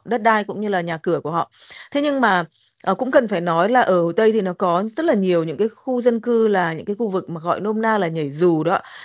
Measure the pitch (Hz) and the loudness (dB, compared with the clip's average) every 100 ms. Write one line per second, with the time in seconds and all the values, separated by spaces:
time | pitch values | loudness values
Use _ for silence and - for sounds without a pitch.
0 | - 233 220 220 208 185 208 190 170 160 | -6 -2 2 0 -2 -6 -4 -2 -4 -6
1 | 180 165 147 165 - _ - - - 285 | -2 -2 -2 -4 -6 _ -20 -20 -6 -2
2 | 294 277 233 185 165 _ _ _ - 190 | 0 2 2 2 -2 _ _ _ -4 -2
3 | 254 285 226 190 175 165 190 247 - 180 | 2 2 2 -2 0 2 2 4 4 2
4 | 170 170 220 220 190 175 185 175 220 220 | 2 2 2 2 -2 -2 0 0 -2 -4
5 | 330 233 185 170 160 135 220 - - 247 | 0 2 2 2 0 -2 -4 -4 -6 0
6 | 240 233 233 233 220 190 170 160 - 202 | 0 0 0 2 2 2 0 -4 -6 -4
7 | 226 185 - 165 165 - 196 220 220 220 | -4 -4 -6 -8 -2 -2 -2 -2 0 0
8 | 170 160 147 143 175 160 156 185 - - | 0 -2 -6 0 2 2 2 -2 -4 -20